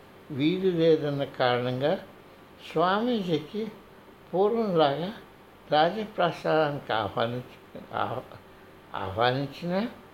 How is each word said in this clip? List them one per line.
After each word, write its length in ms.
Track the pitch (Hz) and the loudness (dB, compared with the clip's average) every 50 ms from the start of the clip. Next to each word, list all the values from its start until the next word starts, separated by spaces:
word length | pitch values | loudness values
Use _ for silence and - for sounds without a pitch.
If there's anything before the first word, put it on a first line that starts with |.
| - - - - - - | -20 -20 -20 -20 -14 -8
వీలు 460 | 104 123 143 160 180 185 190 185 175 | -2 0 2 2 2 2 0 0 2
లేదన్న 480 | 165 160 165 156 151 143 147 143 139 139 | 4 6 6 6 4 4 0 -2 -2 -4
కారణంగా 680 | 127 - - 131 123 123 120 123 127 127 127 139 151 185 202 - - - - - - - - - - - - - - | -4 -2 0 2 2 2 2 0 -2 -2 0 0 0 0 -2 -4 -10 -20 -20 -20 -20 -20 -20 -20 -20 -20 -20 -12 -4
స్వామీజీకి 1000 | - 160 170 185 190 214 233 254 247 214 185 180 165 143 - - - 208 226 214 - - - - - - - - - - - - - | 0 2 2 4 2 2 2 0 0 0 0 0 0 0 -2 -4 -8 -8 -8 -8 -10 -14 -18 -20 -20 -20 -20 -20 -20 -20 -10 -2 0
పూర్వంలాగా 760 | 175 196 208 233 226 226 208 175 160 151 139 139 147 170 196 226 - - - - - - - - - - - | 2 2 4 2 2 0 2 4 4 4 4 2 0 -4 -6 -8 -12 -16 -20 -20 -20 -20 -20 -20 -20 -4 2
రాజప్రసాదానికి 1200 | 147 151 156 175 196 220 214 208 - - 180 170 165 - - 165 156 156 156 147 143 139 - - | 4 4 4 4 2 -2 -6 -6 -2 0 0 0 0 -2 -2 0 2 2 2 2 -2 -4 -4 -2
ఆహ్వానించ-, 1000 | 113 110 107 98 - 123 117 117 120 123 123 - - - - - - - - - 113 | -2 -2 -2 -2 -2 -2 -2 -2 -2 -6 -10 -12 -16 -20 -20 -18 -16 -16 -12 -8 -6
ఆహ్-, 440 | 110 104 101 117 127 - - - - - - - - - - - - - - - | -4 -4 -4 -4 -6 -8 -12 -16 -20 -20 -20 -20 -20 -20 -20 -20 -20 -16 -12 -10
ఆహ్వానించినా 960 | - 98 92 92 107 120 123 127 135 139 139 - - 170 175 180 196 226 247 - - - - | -8 -8 -4 -2 0 2 2 2 0 -2 -6 -8 -8 -6 -4 -2 -2 -2 -4 -8 -12 -20 -20